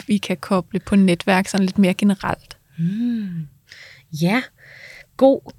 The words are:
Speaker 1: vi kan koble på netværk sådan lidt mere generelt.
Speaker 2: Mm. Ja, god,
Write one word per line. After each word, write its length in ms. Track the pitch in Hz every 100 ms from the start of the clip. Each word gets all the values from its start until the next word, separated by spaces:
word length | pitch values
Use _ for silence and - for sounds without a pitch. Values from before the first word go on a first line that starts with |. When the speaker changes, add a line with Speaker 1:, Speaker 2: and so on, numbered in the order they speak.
| -
Speaker 1:
vi 100 | 208
kan 200 | - 180
koble 420 | - 190 175 190
på 160 | - 202
netværk 520 | 190 175 - 185 196
sådan 180 | 196 190
lidt 120 | 190
mere 160 | 185
generelt. 640 | 185 202 190 175 - _ - _ -
Speaker 2:
Mm. 680 | 165 208 240 233 202 170 147 _ _ - - - _ 151
Ja, 200 | 170 233 - _ - - - - - -
god, 340 | 269 277 -